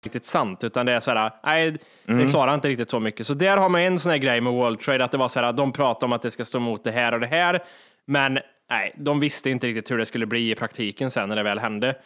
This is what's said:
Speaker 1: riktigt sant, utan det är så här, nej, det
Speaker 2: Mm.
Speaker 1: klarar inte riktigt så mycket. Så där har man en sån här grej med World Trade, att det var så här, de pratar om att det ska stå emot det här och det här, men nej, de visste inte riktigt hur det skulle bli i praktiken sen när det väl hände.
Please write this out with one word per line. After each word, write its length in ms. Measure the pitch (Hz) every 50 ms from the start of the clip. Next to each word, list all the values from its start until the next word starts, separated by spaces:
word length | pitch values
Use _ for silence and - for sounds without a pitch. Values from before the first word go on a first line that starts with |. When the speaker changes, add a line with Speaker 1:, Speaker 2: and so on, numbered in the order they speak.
| -
Speaker 1:
riktigt 200 | 110 - 123 -
sant, 400 | - - 175 135 104 92 - -
utan 220 | 117 - 123 123
det 60 | 123 123
är 80 | 117
så 100 | 110 -
här, 200 | 123 110 110 110 - - -
nej, 260 | - 156 160 165 160 160 151 - - - - _
det 60 | - 113
Speaker 2:
Mm. 180 | 123 127 135
Speaker 1:
klarar 240 | 143 156 135 127 143
inte 140 | 147 139 143
riktigt 220 | 135 113 120 -
så 100 | - 120
mycket. 260 | 110 110 107 - 117
Så 80 | - 143
där 220 | 139 175 190 196
har 120 | 196 190 185
man 120 | 180 175
en 180 | 175 185 185 175
sån 120 | 151 175
här 80 | 165 147
grej 220 | 135 135 123 117
med 120 | 120 123 123
World 280 | 123 123 120 113 104
Trade, 240 | - - 139 131 127
att 80 | 120 -
det 60 | 139
var 100 | 131 120
så 120 | - 131
här, 120 | 120 120 117
de 200 | 120 143 135 123
pratar 340 | - 143 131 135 - -
om 60 | 123 123
att 100 | 120 -
det 80 | 120
ska 140 | - - 120
stå 140 | - - 131
emot 260 | 120 120 113 104 -
det 60 | 117
här 240 | 110 120 120 117 117
och 60 | 117
det 60 | 117
här, 360 | 120 147 165 175 180 180 175 - - - - - _ _ _ _
men 320 | - 139 143 135 135 131 135 - - _ _ _ _
nej, 240 | 123 113 98 98 - -
de 220 | 147 143 147 147
visste 300 | 143 147 143 - - 131
inte 160 | 131 123 127
riktigt 240 | 123 113 113 107 -
hur 80 | 127 117
det 80 | 113
skulle 200 | - - 120 113
bli 240 | 107 117 117 117 113
i 40 | 110
praktiken 560 | - 120 110 - - 117 104 98 - 139 131
sen 180 | - 127 101 98
när 80 | 107
det 60 | 107 104
väl 160 | 104 101 104
hände. 380 | 117 113 107 104 110 127 135 - -